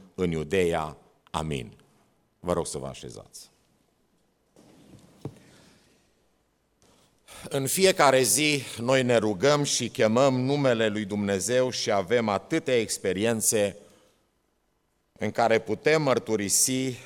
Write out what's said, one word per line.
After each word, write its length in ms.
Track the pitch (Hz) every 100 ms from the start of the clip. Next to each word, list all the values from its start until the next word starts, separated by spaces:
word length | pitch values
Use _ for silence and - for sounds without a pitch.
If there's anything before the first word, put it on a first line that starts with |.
| -
în 160 | - 90
Iudeea.” 680 | 80 76 95 87 82 78 71 _ _ _
Amin. 420 | 82 78 69 57 - _ _ _ _ _ _
Vă 120 | 87
rog 140 | 85 76
să 120 | 76
vă 80 | 67
așezați. 640 | 65 65 50 50 - - _ _ _ _ _ _ _ _ _ _ _ _ _ - - _ _ - - - - _ _ _ _ _ _ _ _ _ _ _ _ _ _ _ _ _ - -
În 180 | 139 135
fiecare 560 | - 190 185 147 131
zi 400 | 120 143 151 147 120 -
noi 220 | 120 135
ne 140 | 123 117
rugăm 460 | 107 95 135 147
și 260 | 143 - 120
chemăm 520 | - 110 113 139 127
numele 480 | 127 143 135 113 113
lui 160 | 104
Dumnezeu 680 | 101 104 101 98 90 127 127
și 200 | 123 -
avem 380 | 101 87 120 113
atâtea 500 | 95 - 160 - 123
experiențe 1000 | 104 - 101 92 110 113 - 113 101 - - _ _ _ _ _ _ _ _ _ _ _ _
în 180 | _ 107
care 280 | 107 117 110
putem 440 | - 107 151 156
mărturisi 880 | 143 117 - 107 98 - - 131 131 117